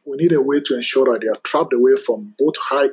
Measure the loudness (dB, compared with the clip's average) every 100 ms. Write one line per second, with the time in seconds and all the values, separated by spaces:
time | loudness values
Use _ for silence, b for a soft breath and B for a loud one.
0 | -12 -2 2 2 2 0 0 -4 0 2
1 | 2 0 -2 -4 -4 -2 0 2 4 2
2 | 0 -6 -6 -2 -2 -2 -4 0 0